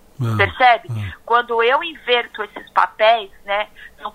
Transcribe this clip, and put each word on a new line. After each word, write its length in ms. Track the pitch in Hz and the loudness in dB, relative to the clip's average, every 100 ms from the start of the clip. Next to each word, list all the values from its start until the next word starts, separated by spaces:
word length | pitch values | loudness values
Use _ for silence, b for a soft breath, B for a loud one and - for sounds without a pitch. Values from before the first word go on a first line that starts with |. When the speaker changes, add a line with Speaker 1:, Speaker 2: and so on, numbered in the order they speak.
| _ - | _ -8
Speaker 1:
É, 160 | 117 107 | -4 0
Speaker 2:
Percebe? 520 | 98 - 254 226 - | 0 2 4 4 0
Speaker 1:
é. 240 | 113 98 - | -10 -10 -10
Speaker 2:
Quando 380 | - 233 233 233 | 0 0 0 0
eu 200 | 233 285 | 2 0
inverto 580 | 339 285 - 240 233 - | -2 -10 -2 -2 -2 -10
esses 260 | 208 - - | -12 -12 -6
papéis, 600 | - 180 - 220 233 196 - | -2 0 2 2 2 0 -14
né, 240 | 202 202 208 B B - 214 | -6 -6 -6 B B -16 -10